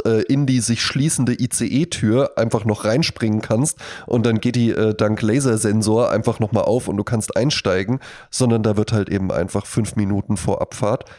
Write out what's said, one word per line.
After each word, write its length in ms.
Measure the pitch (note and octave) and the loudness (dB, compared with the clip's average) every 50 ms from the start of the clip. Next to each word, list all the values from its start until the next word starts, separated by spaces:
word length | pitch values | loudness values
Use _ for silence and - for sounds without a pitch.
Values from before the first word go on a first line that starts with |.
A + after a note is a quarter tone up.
| - | -2
äh, 180 | A2+ A2+ A2 G#2 | 0 2 2 2
in 240 | - C3+ C#3 C#3+ | 2 2 2 2
die 140 | C3 C3 B2+ | 2 2 2
sich 220 | G#2+ - A#2 A2+ - | 2 0 0 0 -2
schließende 500 | - - C#3 C3+ D#3 - - C3 A#2 B2 | -2 0 0 0 0 0 0 0 0 0
I-C-E-Tür 1040 | - B2+ B2 - - A#2+ A2 F2 C3 E3 - - - - G#2+ A2 B2+ C#3 - - - | 0 -2 -4 -2 -2 -2 0 0 0 0 -2 -2 -2 0 2 4 2 2 2 0 -2
einfach 260 | A2+ A#2 - A2+ G#2 | 0 0 0 0 0
noch 200 | A2 G#2 - - | 0 -2 0 0
reinspringen 560 | G#2 A2 C3+ E3 - - - B2 A2 G#2+ G#2+ | 0 0 2 0 0 -2 -2 -2 -2 0 -2
kannst 380 | G#2 - A2+ A2 C#3 D#3 - - - - - - - | 0 0 0 0 0 -2 -4 -8 -12 -16 -16 -16 -6
und 180 | - - B2 A2+ | -2 0 2 2
dann 140 | A#2+ A2+ G#2+ | 2 2 2
geht 160 | - A#2+ A#2+ | 0 0 0
die, 160 | B2 A#2 A2+ | 2 2 2
äh, 240 | G2+ - G#2 A2 G#2+ | 2 2 0 0 0
dank 260 | G#2+ A2 G#2+ G#2+ - | 0 0 0 0 0
Lasersensor 920 | A2+ G#2+ G#2+ C#3 C#3 C3 A2+ G#2 - A2 G#2 A2 G#2+ G2+ A2 A2 B2 - - | 0 0 2 2 2 2 2 2 2 2 2 2 2 2 2 2 2 2 0
einfach 260 | G#2+ A2+ - A#2 - | 0 0 0 0 0
noch 140 | A2+ G#2 - | -2 0 0
mal 80 | G#2 - | 0 2
auf 240 | - A2 B2+ - | 2 0 0 0
und 100 | - F#2 | -2 -4
du 60 | G2+ G#2 | -4 -2
kannst 340 | - A#2+ A2 G#2 - - | -2 -2 -2 -2 -2 -2
einsteigen, 640 | - A#2 D3 D3 - - G#2 F#2 F#2 G2 F#2+ B2 C3+ - - - - - - | 0 0 0 0 0 0 0 0 0 0 -2 -2 -4 -4 -10 -18 -20 -18 -10
sondern 320 | - - B2+ A#2+ A#2 A2+ G#2+ | -2 0 2 4 4 4 2
da 140 | A2 G#2 | 2 2
wird 160 | G2+ G#2+ - A#2 | 2 0 0 0
halt 160 | G#2+ G2 - | 0 0 0
eben 240 | - G2+ F#2+ F#2 - | 0 -2 0 0 -2
einfach 340 | A#1+ F2 F#2+ - G2+ G2 | -2 -2 -2 -2 -4 -6
fünf 300 | - - - A2 G#2 - | -2 -2 -2 -2 -2 -2
Minuten 400 | A2 G#2 F#2+ G2+ G2 - - G#2+ | -2 0 0 0 -2 -2 -2 -4
vor 260 | G2 - - G2 - - | -2 -2 -2 -2 -2 -2
Abfahrt, 440 | - - - - G#2 A2+ C3 - - - | -6 -4 -4 -2 -2 -2 -2 -4 -12 -20